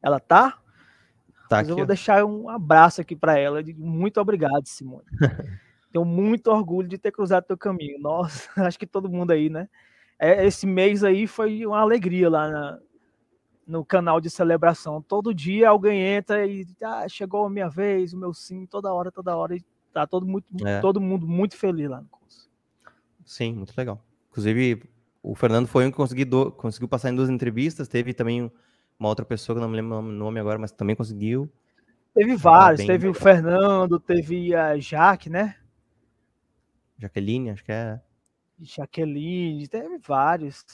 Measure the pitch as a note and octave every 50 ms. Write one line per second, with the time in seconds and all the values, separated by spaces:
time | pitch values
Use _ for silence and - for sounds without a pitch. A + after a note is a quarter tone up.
0 | - C3+ C#3+ C3 _ _ E3+ F#3+ B3 C4+ - _ _ _ _ _ _ _ _ _
1 | _ _ _ _ _ _ _ _ _ _ A#2 G#2+ A#2+ D3+ E3+ F3 - F#3 G3 F#3
2 | - - G3+ G3 G#3 G#3 G#3 G#3+ A3+ A3+ A3+ A#3 F3 D3 D#3+ D#3+ E3 E3+ - -
3 | E3 _ E3 D#3 - D#3+ D#3 C#3+ C#3 C#3+ D3 D3+ D#3+ D#3 E3 D#3 D#3 E3 D#3+ D#3+
4 | F3+ G#3 G#3 G#3+ G#3 G3 G#3 F3 D3+ C#3+ C3+ D3 C#3 - - - C3+ C3 C3 C#3
5 | _ _ - - D#3 B2 F2 E2 - - F#2+ G2 _ _ _ _ _ _ _ E3+
6 | F3 E3+ E3+ F3 G3 G#3+ A3+ A#3 - A#3 A3 G#3+ G#3 E3 E3+ F#3 F#3+ F3 F#3 F#3+
7 | _ G#3 G3+ - G3+ F3+ G3 F3+ F3+ _ F#3+ E3+ - G#3 F#3+ F3 D3+ C#3+ C#3+ C#3+
8 | D3 D3 D#3+ E3+ F3+ D#3+ D3 C3 - - - G3 F#3+ F3 F3 - - - _ G3
9 | F#3+ F#3+ F3 F3+ F3 F3 E3+ D#3 D3+ D#3 D#3 D#3 F#3 - _ _ _ _ _ _
10 | _ _ _ _ D3+ D#3+ F#3 G3+ F#3+ G3+ F#3 - - G3 F#3+ F#3 F#3+ G3+ G#3 G3+
11 | G#3 G3 F#3 G3 A3 G#3 - - A3 A3 G#3+ G#3+ A3+ G#3+ G#3 G#3 A3 G#3+ A3+ A#3+
12 | F3+ F#3 F3 F3+ F3+ E3+ D#3+ D#3 D3+ D3+ D#3 D3 D3 C#3+ - - _ _ _ _
13 | _ _ _ _ _ _ _ _ _ _ _ _ _ - D#3+ E3 D3 _ - F#3
14 | F3 E3+ D#3+ E3 D#3+ E3 - - F3+ E3 E3+ D#3+ D#3+ E3+ E3 - - D#3+ D3+ D#3
15 | - _ G3 G#3 G3+ A#3 A3 E3 C#3 E3+ F#3+ G#3+ A3+ A3+ G#3 G#3 F#3+ G#3 G#3 G3
16 | F#3 F#3+ G3+ G3+ G3 - G#3 G#3 G3+ G3 G3+ F#3+ F#3+ F3 F#3 _ A3+ A3 A3+ A3+
17 | - G3+ - - G#3 F#3+ F#3+ G3+ G#3 G3+ G3 G3+ F#3+ E3 C#3+ F3 G3+ G3+ G3 F#3+
18 | F#3 E3+ F3 F#3 F#3 F3+ E3 - - - F#3 F#3 F#3 F3+ - G3+ G3+ G3 F#3 F3
19 | F3 F3+ _ - F3+ F3+ F3 E3 E3 F3 F3 F3 - _ _ _ _ _ _ D#3
20 | D3+ - - F#3 F#3 F#3 F#3+ G3+ - _ F#3 F3+ G#2 G2+ G2+ G2+ G3 F#3+ G3 G3+
21 | G3 F#3 F#3+ F#3 E3 E3 E3+ F3 G3 G#3 - - - F#3+ F3 D#3+ D3 C#3+ C3 B2
22 | D3 _ _ _ _ _ _ _ _ _ _ _ _ _ _ _ _ - _ _
23 | _ _ _ _ _ _ - - A#2+ A2+ A#2 A2 G2 - - - B2+ A#2+ G2+ G#2
24 | _ _ _ _ _ _ _ - G#2 G#2+ A2 A#2+ C3 B2 A#2 G2+ - - _ _
25 | _ _ _ _ _ - A2 - - A#2 A2 A#2 B2 A#2 - C3 B2+ C3+ C3+ -
26 | C#3+ B2 B2 B2+ C#3 B2+ B2+ C3 C3+ - - - - A#2 G#2+ - B2 A2+ C#3 B2
27 | - B2+ B2 B2+ C3 C3 C3 A#2+ C3 A#2+ G#2+ A#2 C3+ E3 D#3+ - D3 A#2 - A#2+
28 | A#2+ B2 B2+ - A#2+ A#2 A#2 A#2+ A#2+ A#2 _ _ _ _ _ _ _ _ _ _
29 | G#2+ G#2+ G#2+ G#2 A2 _ A#2+ G#2 - - A#2 A#2 A#2 A2+ A2+ A2 A2 A2+ A2+ A2
30 | A2 A2+ G#2+ G#2 G#2+ G#2+ A2+ A2+ G#2+ G#2 G#2+ A2 A2 G#2 _ _ G#2 G2+ A2 -
31 | A#2 A2 A2 G#2 G#2 A2 A#2 C3 C#3+ D3 _ _ _ _ _ _ _ _ _ _
32 | _ _ _ A3 G#3 A#3 B3+ F#3+ - - E3 F3+ F#3+ F3+ D#3+ D3 G3+ G3 F#3 F3+
33 | F3 F#3+ F3 - - G3 F#3+ E3+ D#3+ E3 F3 F#3 G3 G3+ G3 F#3+ F#3 F3+ E3+ E3+
34 | _ - F3 F3 D#3+ D3 F3 F3+ F3 F3 E3+ E3+ D#3+ D#3 D3+ D3 C3 - D#3 D3+
35 | E3 F#3+ G3 F#3 - D#3 D#3+ F3+ G#3 G#3+ F#3+ _ _ _ _ _ _ _ _ _
36 | _ _ _ _ _ _ _ _ _ _ _ _ _ _ _ _ _ _ _ _
37 | A2 F#2+ _ G#2+ G2+ G2+ A2+ C3 C3 A2+ G#2 G2 _ - G#2+ A2+ A#2 A2+ G#2+ A#2
38 | _ _ _ _ _ _ _ _ _ _ _ _ E3 - - - C#3+ - - -
39 | D#3+ D#3 C#3+ C#3+ D3+ E3 F3+ F3+ F3 E3 D#3 D3 D3 C#3+ - A3+ C#4 E4 F4+ D#4
40 | _ - C#3+ C3+ C#3 D3+ E3+ E3+ D#3 C#3+ C#3 - _ _